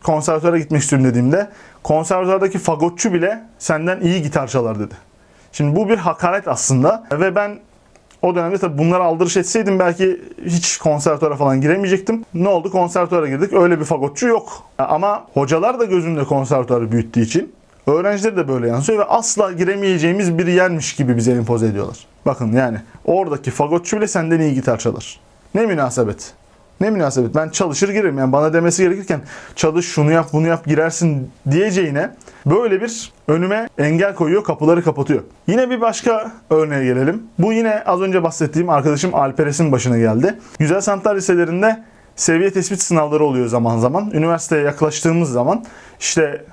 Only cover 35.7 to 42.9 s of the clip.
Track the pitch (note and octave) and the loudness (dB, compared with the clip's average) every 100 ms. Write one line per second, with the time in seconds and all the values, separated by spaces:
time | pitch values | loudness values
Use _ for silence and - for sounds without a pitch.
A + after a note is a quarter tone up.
35.7 | B3 A3+ - A#3+ A3+ A3 - - D#3 D#3 | 0 -2 0 0 -2 -4 -12 0 0 2
36.7 | C#3 C3 B2 C3+ G#3+ - - G3 A3+ A3+ | 0 0 2 0 -2 -6 -2 0 2 0
37.7 | G#3 - F3+ F#3+ F#3 E3 - D#3 D3+ F3 | -2 -2 -2 0 0 0 -2 -2 0 2
38.7 | D3 C3+ D3 F3+ D#3 C3+ C3 D3+ C#3+ D#3+ | 2 2 0 0 0 -2 0 -2 0 2
39.7 | B2+ B2+ A#2 A2+ A2 F3 A3 - - D3+ | 2 2 2 2 2 0 -2 -10 -2 0
40.7 | F#3 G3 G3 G#3 G3 F#3+ F3 E3 F3 G#3+ | 0 0 0 0 0 0 0 0 2 0
41.7 | A3 - - - - - E3 G3 F#3+ F3 | 0 -6 -20 -20 -4 0 2 2 0 -2
42.7 | F#3 - | -4 0